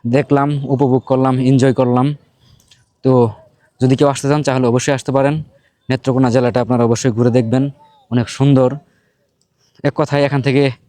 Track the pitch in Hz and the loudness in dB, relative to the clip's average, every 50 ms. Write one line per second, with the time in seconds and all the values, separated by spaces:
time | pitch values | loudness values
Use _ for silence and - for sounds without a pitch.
0 | - 117 120 143 147 - 143 139 139 147 147 139 139 135 139 123 143 127 127 123 | -2 0 0 0 2 2 0 0 0 -2 -4 -6 -4 -4 -2 0 2 2 0 -2
1 | - - 131 131 131 131 127 127 127 131 135 131 131 135 123 - 127 123 123 123 | 0 -2 -2 0 0 0 0 0 0 2 2 2 2 2 2 2 0 0 0 0
2 | 131 147 147 - _ _ _ _ _ _ _ _ _ _ _ _ _ _ _ _ | 0 -2 -4 -8 _ _ _ _ _ _ _ _ _ _ _ _ _ _ _ _
3 | - 131 131 123 120 113 - - - _ _ _ _ _ _ _ 131 127 131 120 | 0 2 2 2 2 0 -2 -12 -20 _ _ _ _ _ _ _ 0 0 2 2
4 | 147 143 135 - - 139 147 151 139 143 127 131 127 120 117 127 - - 139 127 | 2 0 0 -2 -2 -2 -2 0 0 -2 -2 0 0 0 0 0 -2 -2 -4 -4
5 | - - 131 139 135 139 151 156 151 - _ _ _ _ _ _ _ - 131 127 | -4 -4 -2 0 0 0 -2 -4 -8 -12 _ _ _ _ _ _ _ -6 -6 -4
6 | - 135 123 131 135 123 113 127 123 123 98 123 120 104 127 120 120 113 117 - | -2 -2 0 2 0 2 2 2 0 0 0 -2 -2 0 0 0 2 0 0 0
7 | - 131 107 113 143 160 113 127 117 110 120 131 139 143 139 _ - _ _ _ | -2 -4 -2 0 0 2 2 0 0 0 -2 -2 -2 -4 -8 _ -20 _ _ _
8 | _ _ 117 123 113 - - - 135 143 139 131 127 127 135 151 _ _ _ _ | _ _ -4 -4 -4 -4 -4 0 2 2 4 4 2 0 -2 -6 _ _ _ _
9 | _ _ _ _ _ _ _ _ _ _ _ _ _ _ _ _ - 143 - - | _ _ _ _ _ _ _ _ _ _ _ _ _ _ _ _ -6 -6 -4 -4
10 | 151 - 143 143 143 139 143 139 117 139 127 139 139 135 123 _ _ | -4 -2 0 -2 -2 0 -2 -2 -2 0 0 0 0 0 -2 _ _